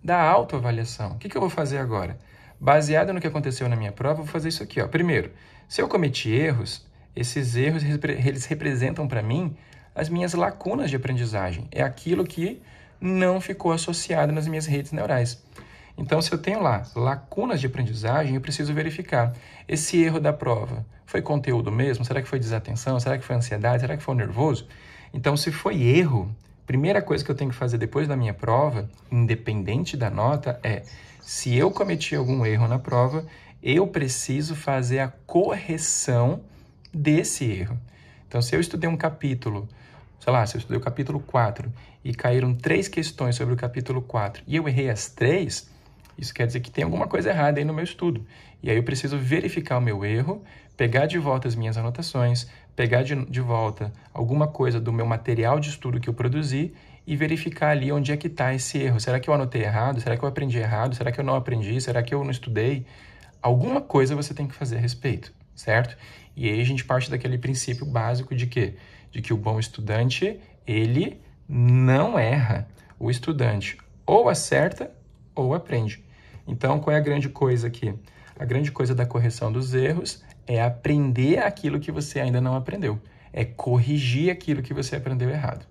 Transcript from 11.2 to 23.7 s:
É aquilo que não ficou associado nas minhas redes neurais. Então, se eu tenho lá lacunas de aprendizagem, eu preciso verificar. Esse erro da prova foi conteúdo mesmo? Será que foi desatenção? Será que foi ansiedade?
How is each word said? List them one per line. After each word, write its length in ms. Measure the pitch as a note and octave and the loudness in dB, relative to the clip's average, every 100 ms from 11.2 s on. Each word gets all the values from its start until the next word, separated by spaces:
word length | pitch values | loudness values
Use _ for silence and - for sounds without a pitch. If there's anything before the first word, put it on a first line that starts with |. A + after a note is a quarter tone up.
| A#2+ G#2 F#2 E2+ - | -2 -2 -4 -4 -8
É 100 | - | -2
aquilo 420 | C3+ C3 - F#3 | -2 -2 -2 0
que 380 | F3 - F3 B3+ - - - - | 0 -2 -4 -6 -16 -20 -20 -8
não 400 | F3+ F#3+ F#3 F#3 | -2 2 2 2
ficou 320 | F3+ F#3+ E3+ | -2 -4 0
associado 580 | E3 E3 E3+ - D#3+ D3+ | 0 -2 -6 -2 2 2
nas 160 | D#3 D#3 | 0 -2
minhas 180 | D#3 D#3 | -4 -2
redes 260 | C#3+ C#3 | -2 -2
neurais. 500 | D#3 - C3 A#2+ - - - - - - - | -4 0 2 0 -2 -16 -20 -20 -20 -20 -10
Então, 240 | B2 D#3 | 0 2
se 100 | E3 | 2
eu 60 | E3 | -2
tenho 240 | E3+ G#3+ | -2 0
lá 220 | E3+ G#2 - - | 2 2 -2 -2
lacunas 640 | B2 C#3+ - - B3 F3+ | 0 -2 -6 -4 -2 0
de 80 | C3 | -2
aprendizagem, 680 | B2 A#2 A2 A2 C3+ D3 C3 | -2 -4 -2 0 0 2 -2
eu 60 | |
preciso 320 | C3 D3 D3 | -2 -4 -2
verificar. 600 | D3+ D#3+ D#3 F3+ C3 A#2 B2 - - - | -2 -2 -6 -2 2 2 -2 -14 -20 -6
Esse 340 | D3+ - F3 | -4 2 4
erro 180 | E3 D#3+ | 4 4
da 120 | D3+ | 0
prova 540 | D3 B2+ A2 B2 A2+ A2 - - | 0 0 -2 -2 -6 -8 -12 -6
foi 160 | F#3+ | -4
conteúdo 500 | - D3 C3+ A#2+ G#2 | 0 0 2 0 0
mesmo? 340 | G#2+ C3+ A#2+ A#2+ | 0 0 0 -2
Será 160 | C#3+ | -2
que 60 | A#2+ | -2
foi 120 | C3+ | -4
desatenção? 600 | A2+ A2+ - A2+ - C3 | -2 -4 -4 -6 -2 -2
Será 180 | B2 C3+ | 0 -4
que 60 | |
foi 120 | - B2 | -2 -2
ansiedade? 460 | A#2+ G#2 A2+ | -2 0 2